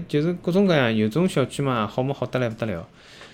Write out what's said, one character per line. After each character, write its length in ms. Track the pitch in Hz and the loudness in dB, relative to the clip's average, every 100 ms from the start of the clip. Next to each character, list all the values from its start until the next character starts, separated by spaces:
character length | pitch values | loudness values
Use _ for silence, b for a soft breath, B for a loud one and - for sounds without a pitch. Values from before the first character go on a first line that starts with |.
| 170 | 0
就 140 | 147 | 0
是 120 | 160 | 0
各 180 | 175 - | -2 0
种 140 | 190 196 | 2 4
各 80 | 151 | 4
样， 180 | 117 | 4
有 140 | 110 107 | 2 2
种 180 | 151 185 | 2 2
小 160 | 147 123 | 2 -2
区 160 | - | -2
嘛， 240 | 139 120 104 | -2 -2 -2
好 160 | - | -2
么 100 | 135 | -4
好 140 | 135 120 | -4 -4
得 120 | 131 | -2
来 120 | 120 | -2
不 40 | |
得 120 | 110 113 | -4 -6
了。 200 | 85 - - B B B | -6 -10 -18 B B B